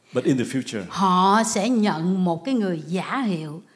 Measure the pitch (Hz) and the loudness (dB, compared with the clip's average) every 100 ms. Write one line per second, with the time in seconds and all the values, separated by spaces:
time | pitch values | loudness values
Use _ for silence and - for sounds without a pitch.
0 | _ 127 143 131 113 135 123 110 90 170 | _ -2 0 0 0 -4 -4 -8 -6 0
1 | 190 180 190 214 220 208 214 247 208 156 | 2 4 6 4 2 0 0 2 2 0
2 | 175 190 180 165 269 254 196 165 151 180 | 0 0 0 -2 -2 -2 -2 -4 -4 -6
3 | - 247 240 165 156 156 - | -4 -4 -2 -4 -6 -12 -16